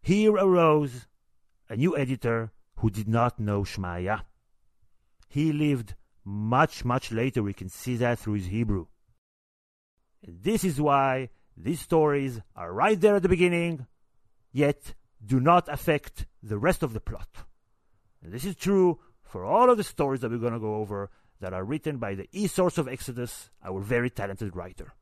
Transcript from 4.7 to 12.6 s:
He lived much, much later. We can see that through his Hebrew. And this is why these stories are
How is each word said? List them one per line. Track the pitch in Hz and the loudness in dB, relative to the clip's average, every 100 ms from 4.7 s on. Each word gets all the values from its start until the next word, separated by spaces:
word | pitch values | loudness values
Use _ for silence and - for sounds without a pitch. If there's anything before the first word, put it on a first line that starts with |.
| _ _ _ _ _ _ | _ _ _ _ _ _
He | 143 160 | -2 0
lived | 147 151 135 107 - _ _ 98 | 2 0 0 -4 -14 _ _ -10
much, | 101 107 127 156 - | -6 0 2 2 0
much | 123 127 - | -4 -4 -4
later. | 113 131 120 | -4 -2 -2
We | 101 | -4
can | 98 92 | -6 -12
see | - 127 120 | -10 -6 -2
that | 120 120 | 0 -2
through | 110 | -2
his | 104 90 | -4 -2
Hebrew. | 104 113 98 80 _ _ _ _ _ _ _ _ _ _ _ _ _ - | -2 0 -2 -4 _ _ _ _ _ _ _ _ _ _ _ _ _ -20
And | 85 | -6
this | 117 220 | 0 2
is | 185 139 | 0 2
why | 151 139 135 131 127 _ _ - | 4 4 4 0 -6 _ _ -8
these | 104 165 | -6 -6
stories | - 165 151 143 135 113 - | 2 4 4 2 -2 -6 -14
are | - | -14